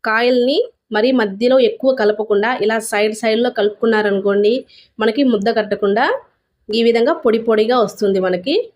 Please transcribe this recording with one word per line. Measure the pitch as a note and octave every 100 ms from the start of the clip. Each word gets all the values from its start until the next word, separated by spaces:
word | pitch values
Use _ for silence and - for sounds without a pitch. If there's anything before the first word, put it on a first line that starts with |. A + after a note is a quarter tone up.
కాయల్ని | A3+ A3 A#3+ B3+ B3 D#4+ B4 _ _
మరీ | G#3+ B3
మధ్యలో | C4 G#3 G3 A#3+ C4
ఎక్కువ | A#3+ - C4
కలపకుండా | B3+ G#3 G#3+ G#3+ G3+ A3 B3+
ఇలా | G#3+ A3+
సైడ్ | A3 G#3 G#3+ A3
సైడ్‌లో | A3+ A3 B3
కలుపుకున్నారనుకోండి, | A#3+ G#3 G#3 A3+ G#3+ G#3 G3 G3+ G3+ G#3 B3+ - - _ -
మనకి | C4+ A3
ముద్ద | C4+ A3 G#3 A3+
కట్టకుండా | G3+ G3+ G3+ G#3 D4+ C5+ - _ _ _ -
ఈ | A3
విధంగా | A#3 A3+ B3
పొడి | E4 A#3+ A3
పొడిగా | A3+ A3 A3 B3
వస్తుంది | G3+ - G3+ F#3+
మనకి. | F#3 F3+ F#3 F4+ A#4